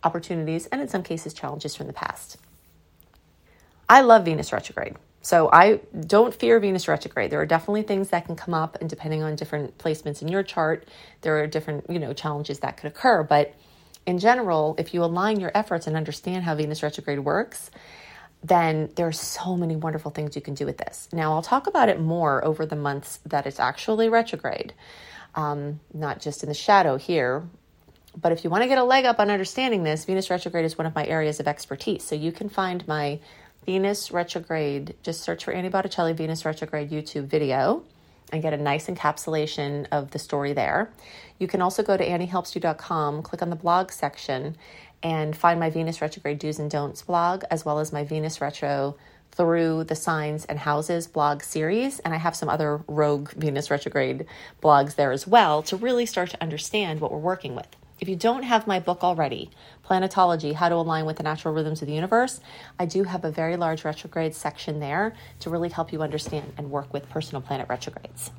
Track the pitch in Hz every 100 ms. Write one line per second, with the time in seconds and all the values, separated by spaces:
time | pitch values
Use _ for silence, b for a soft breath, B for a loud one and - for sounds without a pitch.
0 | 170 170 - 170 156 160 165 262 277 190
1 | 180 160 - 156 139 151 147 - 143 -
2 | - - - - _ _ _ _ _ _
3 | _ _ _ _ b b b b b 247
4 | 254 226 170 156 143 - - - - -
5 | _ _ - 170 160 165 190 208 - 160
6 | 160 202 240 - 233 233 202 190 170 151
7 | - - 104 147 156 165 165 208 214 196
8 | 196 175 170 170 - 165 160 - 165 -
9 | 156 156 156 151 156 151 143 - - 156
10 | 151 147 156 190 196 - 156 160 - B
11 | B B 160 156 151 156 156 147 - 170
12 | 139 143 156 147 151 143 135 - 151 -
13 | 254 208 151 147 143 - B B B B
14 | - 180 208 254 214 160 151 156 160 175
15 | 170 170 202 214 180 202 220 170 160 156
16 | 156 147 - 185 170 151 151 151 151 -
17 | 151 143 143 170 285 - - B B B
18 | B B B _ 160 180 165 156 151 -
19 | 170 160 - - 185 180 170 160 160 156
20 | 151 147 151 143 139 139 143 - - -
21 | - 165 156 156 170 262 285 381 233 185
22 | 160 170 160 135 156 156 156 151 143 143
23 | - - 156 147 139 139 151 139 - 220
24 | 226 226 233 - - - - - B B
25 | B B B - 151 147 143 151 _ -
26 | 151 - - 143 - 147 - 202 165 135
27 | - 170 123 135 170 - _ _ _ _
28 | _ - 170 165 170 180 247 269 247 262
29 | 254 233 208 202 190 - 254 214 160 156
30 | - 190 196 180 175 170 165 160 160 160
31 | 147 160 156 147 143 147 - 139 - 190
32 | - 151 160 165 208 202 185 180 180 151
33 | 143 151 B B B B - 190 196 202
34 | - 175 170 175 170 160 147 139 147 -
35 | - 165 - 170 - 180 185 190 190 -
36 | 165 165 156 160 160 156 156 151 147 151
37 | 156 151 139 151 143 131 131 330 - b
38 | b b b 160 160 151 147 143 156 175
39 | 151 151 - 160 156 - 143 143 147 147
40 | 139 151 - 147 143 143 87 - 226 B
41 | B B B B 185 190 180 190 208 190
42 | 175 175 180 180 175 185 170 156 - 165
43 | 147 147 156 - 175 170 175 175 185 -
44 | 147 - - 131 147 160 B B B B
45 | 165 160 156 156 170 170 165 160 160 165
46 | 156 170 143 147 151 151 147 147 143 -
47 | - 175 170 190 - 165 156 151 156 151
48 | 147 156 156 160 143 151 143 139 139 143
49 | b b b - 202 170 165 160 160 156
50 | - 160 151 151 - 151 147 147 156 175
51 | 165 - 147 147 - 156 156 208 269 277
52 | 175 160 165 160 156 156 151 147 156 151
53 | 151 147 143 - 156 139 147 143 - 143
54 | 131 135 135 B B B 156 143 139 -
55 | 143 131 - 233 185 151 156 190 233 247
56 | 240 - 180 - 165 151 - 214 190 156
57 | 151 151 165 185 139 123 - - - -
58 | 185 185 226 254 254 226 214 185 175 180
59 | 180 170 147 123 - B B B - 190
60 | 190 190 180 170 151 151 170 170 165 160
61 | 156 156 151 156 165 156 156 156 147 151
62 | 180 226 254 - B B B - 180 190
63 | 190 175 170 151 160 175 165 160 156 151
64 | 156 165 160 160 - - - 151 147 156
65 | 214 226 B B - 165 170 170 165 160
66 | 156 151 - 151 135 131 147 143 135 143
67 | - 156 156 139 131 139 127 123 - -
68 | - - -